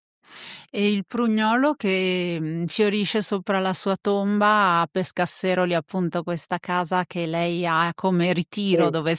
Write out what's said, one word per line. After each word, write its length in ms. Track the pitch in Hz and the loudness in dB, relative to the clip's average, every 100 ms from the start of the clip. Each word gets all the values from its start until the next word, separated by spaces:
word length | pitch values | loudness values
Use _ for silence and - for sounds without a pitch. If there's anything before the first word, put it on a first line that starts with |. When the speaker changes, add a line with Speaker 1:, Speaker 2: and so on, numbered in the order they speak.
| _ _ _ - - - - | _ _ _ -20 -18 -20 -10
Speaker 1:
E 220 | 208 202 | 0 2
il 140 | 208 190 | 2 -2
prugnolo 680 | 226 233 214 220 240 277 294 | -2 0 2 2 2 2 0
che, 640 | 202 190 185 180 175 170 | 0 0 0 0 -2 -2
mhmm, 260 | 156 165 170 | -4 -4 -4
fiorisce 540 | - 208 208 202 220 | 0 2 2 0 -2
sopra 380 | 202 202 185 196 | -2 -4 -2 0
la 140 | 190 | 0
sua 220 | 185 - 190 | -2 -2 -2
tomba 800 | - 202 196 208 208 214 196 170 | 0 0 0 2 4 4 4 2
a 60 | 170 | 0
Pescasseroli, 840 | 190 185 - 175 - 185 180 180 | -2 -4 -2 -4 -2 -2 0 2
appunto 500 | 170 - 190 175 175 | 0 -2 -2 -2 -2
questa 340 | 165 170 - 175 | -4 -6 -6 -6
casa 460 | - 180 170 185 180 | -4 -2 0 -2 -2
che 200 | 180 165 | -4 -4
lei 400 | 165 170 175 175 | -2 -2 -2 0
ha 260 | 160 170 | 0 0
come 400 | 165 190 180 170 | -2 0 2 2
ritiro 560 | 175 175 - 202 175 170 | 0 -2 -2 0 2 2
Speaker 2:
Sì, 0 | |
Speaker 1:
dove 260 | 160 156 | 2 0